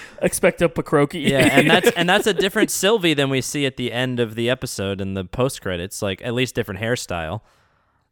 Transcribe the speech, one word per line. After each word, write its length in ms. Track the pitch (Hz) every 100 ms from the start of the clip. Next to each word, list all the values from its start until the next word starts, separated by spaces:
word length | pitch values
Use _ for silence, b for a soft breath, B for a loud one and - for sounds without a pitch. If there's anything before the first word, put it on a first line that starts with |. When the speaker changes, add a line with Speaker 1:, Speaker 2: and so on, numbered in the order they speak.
Speaker 1:
<laughs> 200 | - -
Expecto 460 | 175 - 196 - 170
Pacroki. 580 | - - 151 143 175 143
Speaker 2:
Yeah, 120 | 139 127 139
and 100 | 151
that's, 220 | 175 185
Speaker 1:
<laughs> 40 | 175
Speaker 2:
and 100 | 175
that's 180 | 202 208
a 80 |
different 380 | 175 190 214 196
Sylvie 420 | - 190 226 175
than 160 | 143 139
we 120 | 135
see 240 | - 147 139
at 100 | 127
the 160 | 123
end 300 | 117 127 123
of 140 | 117 110
the 140 | 117
episode 520 | 127 123 - 98 98
in 120 | 95
the 120 | 95 90
post 360 | - 131 -
credits. 400 | 98 90 92 -
Like, 200 | 101 95
at 100 | 127
least 220 | 117 127 -
different 240 | 113 95
hairstyle. 600 | 113 123 - 87 80 104 - _ _ _ _ _ _